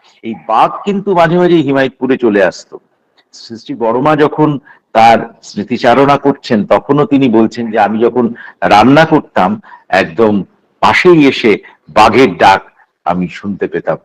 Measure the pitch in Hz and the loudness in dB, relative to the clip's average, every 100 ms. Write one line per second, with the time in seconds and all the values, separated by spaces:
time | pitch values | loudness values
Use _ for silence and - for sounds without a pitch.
0 | _ _ 113 107 - 110 165 - - 202 | _ _ -14 -12 -4 0 0 -2 -6 -6
1 | 202 180 165 175 175 170 135 139 135 - | -2 0 2 2 2 2 0 -2 -2 -4
2 | 123 131 120 101 90 - - - _ _ | -4 -2 0 2 0 -2 -14 -20 _ _
3 | _ _ _ - - 113 - 131 113 117 | _ _ _ -20 -20 -18 -14 -6 -4 -2
4 | 147 156 147 - 156 139 - _ _ 113 | 0 0 0 0 -2 -2 -10 _ _ 2
5 | 113 113 - - - 107 101 120 127 120 | 4 4 -2 -14 -14 -12 -8 -2 0 2
6 | 139 139 143 139 - 117 95 101 - 143 | 2 2 -2 -4 -4 -4 0 -2 0 -2
7 | 143 139 135 110 110 - 117 110 101 107 | 0 0 0 0 0 -4 -6 -2 -2 0
8 | 117 117 117 - - _ 92 101 117 143 | -2 0 -4 -6 -18 _ 0 4 4 4
9 | 160 151 - - 104 107 - - _ 95 | 2 0 -2 -2 -2 -4 -12 -20 _ -2
10 | 87 80 110 104 87 _ _ _ 98 101 | -2 -2 0 0 -6 _ _ _ -2 2
11 | 180 170 139 127 117 92 - _ - 104 | 4 4 4 2 0 -2 -4 _ -6 0
12 | 110 110 127 82 101 95 - _ _ _ | 2 4 2 2 2 2 -2 _ _ _
13 | - 90 90 - 101 92 95 85 85 80 | -8 -6 -6 -8 -12 -8 -8 -6 -8 -8